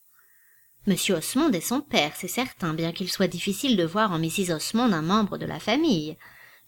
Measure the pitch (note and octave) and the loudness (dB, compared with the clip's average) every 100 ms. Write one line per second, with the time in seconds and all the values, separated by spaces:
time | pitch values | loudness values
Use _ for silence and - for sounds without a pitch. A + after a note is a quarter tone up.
0 | _ _ _ _ _ _ _ _ - F#3 | _ _ _ _ _ _ _ _ 0 0
1 | - E3+ - B3+ E4 F3+ - C4 - G3+ | 2 0 0 2 2 2 0 -4 0 2
2 | D3 - F3+ - B3+ - E3+ D#3+ E3 E3+ | 2 -2 -8 -4 -6 -4 -4 -2 -4 -4
3 | F3+ - F#3 F3 - G3 C#4 G#3 D#3+ G3 | -6 0 0 0 -4 -2 2 2 2 2
4 | A3 D#3+ E3 D#3+ F3+ D#3 - A3+ B3 E3+ | 0 0 -2 0 -2 -2 -2 0 2 2
5 | D#3+ G#3+ G3+ D#3 D#3+ D#3 - C4 E4 E3+ | 2 2 0 -2 -6 -6 0 2 4 2
6 | D3+ D#3 - - - - | 0 -10 -18 -20 -20 -10